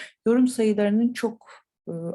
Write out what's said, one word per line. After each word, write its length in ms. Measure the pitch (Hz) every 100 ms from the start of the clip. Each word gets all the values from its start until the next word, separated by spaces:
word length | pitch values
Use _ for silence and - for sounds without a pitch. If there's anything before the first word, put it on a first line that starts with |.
| - _ 220
Yorum 220 | 247 254
sayılarının 640 | 247 220 208 208 214 240
çok, 380 | 247 226 226 - - _ _ -
e, 40 | 165 170